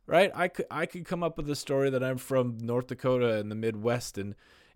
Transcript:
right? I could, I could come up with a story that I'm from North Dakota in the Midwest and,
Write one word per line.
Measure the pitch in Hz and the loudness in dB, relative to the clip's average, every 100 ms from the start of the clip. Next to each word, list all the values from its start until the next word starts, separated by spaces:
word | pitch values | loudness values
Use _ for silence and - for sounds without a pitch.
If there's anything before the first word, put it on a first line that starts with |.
| - | 2
right? | 165 196 | 4 4
I | - 185 | 2 -2
could, | - - | -2 -6
I | 151 180 | -4 -4
could | 185 | -6
come | 165 180 | -6 -2
up | 165 156 | -2 -2
with | 147 | -4
a | 139 | -4
story | - 135 139 | 0 2 2
that | 131 | 2
I'm | 131 127 | 0 -4
from | - 135 123 113 | 0 2 2 -2
North | 113 120 123 | -2 -2 -2
Dakota | 127 131 127 120 110 | -2 2 4 4 2
in | 104 | -2
the | |
Midwest | 110 113 107 113 120 - 101 | -2 -2 0 0 -2 -4 -8
and, | 101 - _ - _ | -8 -10 _ -20 _